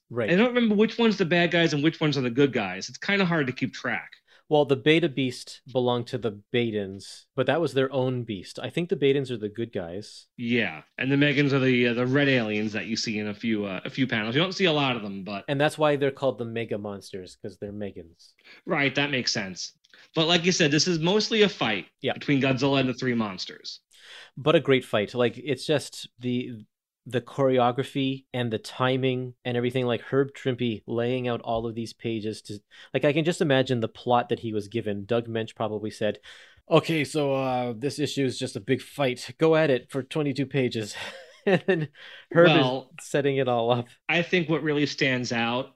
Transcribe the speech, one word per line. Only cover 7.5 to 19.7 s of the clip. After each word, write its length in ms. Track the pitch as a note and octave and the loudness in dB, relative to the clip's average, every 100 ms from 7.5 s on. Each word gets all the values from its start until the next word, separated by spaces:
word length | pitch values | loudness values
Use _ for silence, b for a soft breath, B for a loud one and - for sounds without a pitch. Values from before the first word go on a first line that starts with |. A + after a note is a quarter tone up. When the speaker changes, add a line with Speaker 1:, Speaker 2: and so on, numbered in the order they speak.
| D3 | 2
Speaker 1:
was 140 | D#3+ | 0
their 180 | B2 C3 | 0 0
own 300 | C#3 C3 B2+ A2+ | 0 -2 -2 -4
beast. 340 | G2 - - | -8 -10 -12
I 100 | A#2+ | -8
think 200 | - F3 | -6 -4
the 60 | E3+ | 0
Badans 360 | C#3 C#3 B2 | 2 2 0
are 60 | A#2+ | -4
the 120 | G#2 | -6
good 220 | G#2+ A#2 | -6 -8
guys. 540 | G#2 E2+ F2+ G#2+ - - - | -6 -8 -10 -12 -18 -20 -8
Speaker 2:
Yeah, 460 | A#2+ A#3+ F#3 D#2 - - | -2 0 -2 -6 -12 -6
and 120 | B2+ | 0
the 40 | C#3 | 2
Megans 360 | D3 C#3 C#3+ | 4 4 2
are 60 | C3+ | 2
the, 300 | C3 B2 B2 | 4 4 2
uh, 60 | A#2 | 0
the 100 | B2+ | 0
red 240 | C3+ C#3 | 2 4
aliens 420 | C3 A2 G#2+ G#2+ | 2 0 -2 -2
that 120 | G#2 F2 | -4 -6
you 100 | A2 | -4
see 220 | - G#2 | -4 -4
in 80 | G#2+ | -4
a 80 | |
few, 320 | G2+ A#2 A2 G#2 | -4 -2 -2 -2
uh, 160 | F#2 - | -6 -6
a 40 | |
few 160 | - C3 | -4 -2
panels. 300 | A#2 G#2+ B2+ | -2 -2 0
You 60 | |
don't 80 | F#3 | 0
see 120 | F#3 F#3 | 0 0
a 60 | |
lot 240 | D3+ C#3 A#2+ | 2 0 -2
of 60 | |
them, 220 | G#2 G2 | -6 -10
but 220 | F#2+ G2+ G2 | -8 -8 -4
Speaker 1:
And 120 | C#3 | 0
that's 200 | D3 D3+ | 0 2
why 160 | D3+ C#3+ | 2 2
they're 160 | C#3 | 0
called 260 | C3+ C3+ G#2+ | 0 -2 -2
the 80 | A#2 | -4
Mega 320 | A2+ A2+ A2 | -6 -4 -6
Monsters, 580 | G#2 G2+ - G2 F2+ - | -6 -10 -12 -14 -14 -14
'cause 160 | A2 F#2+ | -16 -12
they're 160 | G#2 | -10
Megans. 600 | G#2 G2+ F#2 E2+ E2 - _ B B - | -8 -10 -12 -18 _ -20 _ B B -4
Speaker 2:
Right, 260 | E3+ C#3 | 0 0
that 160 | C3 C#3+ | 0 -2
makes 220 | C3+ A#2 | -2 -2
sense. 420 | A#2+ G2 F2+ - | -4 -6 -10 -14